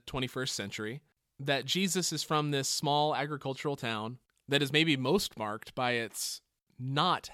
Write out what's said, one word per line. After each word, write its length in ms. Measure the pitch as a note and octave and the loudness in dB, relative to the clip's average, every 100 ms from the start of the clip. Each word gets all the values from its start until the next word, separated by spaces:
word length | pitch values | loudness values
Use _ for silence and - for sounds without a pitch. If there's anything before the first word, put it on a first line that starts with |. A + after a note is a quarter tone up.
| - | -6
twenty-first 500 | C3+ B2+ C3 C3 - | -4 -4 -4 -4 -4
century, 460 | G2+ - G#2+ C3 - _ _ - | -6 -6 -6 -8 -14 _ _ -8
that 280 | C#3 C#3 C3 | -2 0 0
Jesus 480 | F3 G3 F3+ E3 | 0 2 2 0
is 100 | D#3 | -2
from 280 | - D#3 D3 | 0 2 2
this 180 | C#3 C3+ | 0 0
small 440 | - D3+ D3 D3+ | 0 2 4 2
agricultural 640 | C3 D3 C#3+ C3+ C3 D3+ C#3+ | 0 -2 -4 -6 -4 -4 -2
town 420 | A#2+ A2 A2+ B2+ _ _ - | -2 -2 -4 -8 _ _ 0
that 140 | C#3+ | 2
is 100 | C#3 | 4
maybe 240 | D3+ D#3+ C#3 | 4 4 4
most 420 | C3 G3 - - | 4 2 2 -4
marked 380 | G#2+ A2 - - | -4 -4 -6 -2
by 160 | B2 | 0
its 500 | A#2+ A2 - - - _ _ _ - | 0 -2 -4 -6 -8 _ _ _ -8
not 500 | B2+ C#3 F3+ D3 - | -2 2 2 2 -2